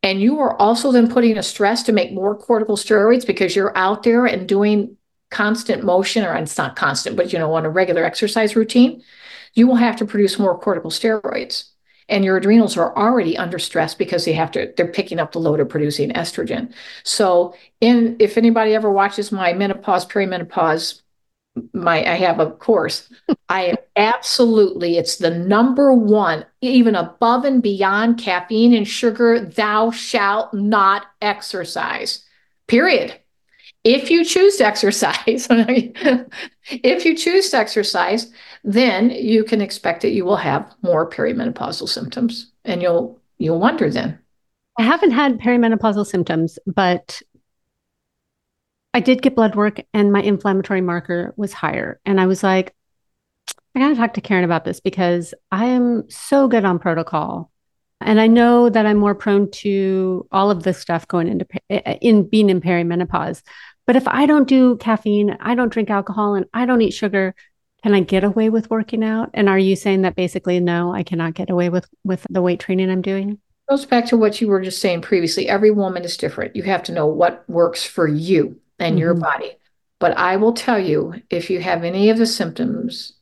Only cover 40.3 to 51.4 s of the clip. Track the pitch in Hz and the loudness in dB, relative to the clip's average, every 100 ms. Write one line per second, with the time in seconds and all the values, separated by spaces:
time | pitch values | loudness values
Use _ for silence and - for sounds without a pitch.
40.3 | 196 156 143 - _ 175 160 170 - - | -2 -2 -4 -6 _ -2 0 -2 -4 -4
41.3 | - - - - - - - - - 240 | -2 -6 -6 -8 -8 -8 -8 -8 -4 -4
42.3 | - - _ 226 175 175 170 - - _ | -4 -14 _ -8 -4 0 0 -2 -10 _
43.3 | - 160 165 220 320 156 - - - _ | -6 -2 2 2 2 -2 -2 -6 -8 _
44.3 | _ _ _ _ 226 226 330 349 240 277 | _ _ _ _ -2 0 2 2 2 0
45.3 | 220 233 240 226 226 220 208 202 185 170 | 0 0 2 2 2 0 -2 -2 -4 -2
46.3 | 160 165 - 196 - 185 175 - - - | -2 -4 -6 -6 0 0 0 -6 -18 -20
47.3 | _ _ _ _ _ _ _ _ _ _ | _ _ _ _ _ _ _ _ _ _
48.3 | _ _ _ _ _ _ 247 254 254 269 | _ _ _ _ _ _ 0 2 4 2
49.3 | 233 220 208 208 - - 214 202 202 202 | 2 2 2 -2 -2 -4 0 2 2 2
50.3 | 202 208 190 190 190 180 175 170 175 - | 0 0 -2 -2 -2 -2 -4 -4 -6 -6
51.3 | - | -8